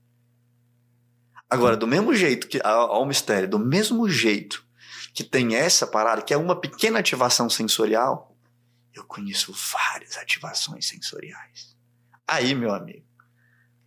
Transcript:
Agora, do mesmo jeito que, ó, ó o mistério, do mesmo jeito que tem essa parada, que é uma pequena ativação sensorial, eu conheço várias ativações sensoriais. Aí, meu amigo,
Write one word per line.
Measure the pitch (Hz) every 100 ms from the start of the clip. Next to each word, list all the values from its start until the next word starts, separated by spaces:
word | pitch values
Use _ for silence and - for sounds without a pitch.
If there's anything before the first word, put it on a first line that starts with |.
| _ _ _ _ _ _ _ _ _ _ _ _ _ - -
Agora, | 131 120 110
do | 113
mesmo | 151 220
jeito | 233 170 117 -
que, | 135
ó, | 104 113 117 107
ó |
o | 139
mistério, | 139 - 101 95
do | 104
mesmo | 117 175 214 233 220
jeito | 131 110 104 - - - _ - - -
que | -
tem | - 135 120
essa | 113 165 - -
parada, | 107 110 107
que | -
é | 143
uma | 175 180
pequena | 147 - 220 220
ativação | - 127 123 - 120
sensorial, | - 110 - 107 110 127 120 - _ _ _ _ _ _
eu | -
conheço | - - 101 95 - 95 -
várias | - - - - -
ativações | - - - - - - -
sensoriais. | - - - - - - - - _ _ _ _ _ -
Aí, | 156 127
meu | 135 117
amigo, | 98 - - _ _ _ _ _ _ _ _